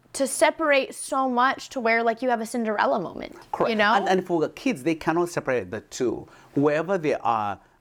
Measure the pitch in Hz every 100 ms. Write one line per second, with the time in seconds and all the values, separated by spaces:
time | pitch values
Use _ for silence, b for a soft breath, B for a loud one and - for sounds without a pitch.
0 | _ - 262 - 302 302 311 277 - -
1 | - 269 262 240 262 - - 269 226 226
2 | 233 226 254 226 220 247 220 208 220 226
3 | 156 - - - - - 160 214 208 202
4 | 185 185 180 170 151 - 269 156 143 160
5 | 170 165 170 147 135 123 90 107 - -
6 | 127 - - B B 139 147 151 165 190
7 | 147 113 117 113 104 95 b b